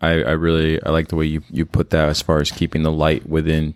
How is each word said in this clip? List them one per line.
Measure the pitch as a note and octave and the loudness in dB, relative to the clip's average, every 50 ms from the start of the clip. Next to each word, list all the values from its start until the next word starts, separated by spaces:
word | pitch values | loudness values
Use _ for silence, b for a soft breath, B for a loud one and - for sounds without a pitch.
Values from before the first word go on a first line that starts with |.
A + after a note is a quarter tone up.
I, | D#2+ E2 E2 D#2+ | 0 0 2 2
I | - C2 | 2 0
really, | D#2+ D#2+ E2+ E2 D#2+ D#2+ D#2+ D#2+ D#2 - | 0 0 2 2 2 2 2 2 0 0
I | - - | 0 0
like | D#2+ E2 D#2+ - | 0 0 0 -2
the | E2+ | -2
way | D#2 D#2+ | -2 0
you, | D#2 D#2 D#2 - - | 0 -2 -4 -6 -6
you | - - D#2+ | -4 -4 -2
put | - - E2+ E2 - | 0 0 -2 0 0
that | E2 D#2+ D#2 D2+ | 0 2 2 2
as | D#2 - | 0 -2
far | - - D#2+ D2+ | 0 0 0 0
as | D2+ - | 0 -2
keeping | - - E2+ D#2+ - D#2+ | -2 -4 -4 -2 -2 0
the | D#2 D#2+ | 0 0
light | D#2 D#2 D#2 D#2+ D#2 - - - | 0 2 2 2 0 0 -2 -2
within | D#2 D#2+ D#2 D#2 D#2 D#2 D#2 D#2 D#2+ | -2 -2 0 0 0 0 0 -2 -6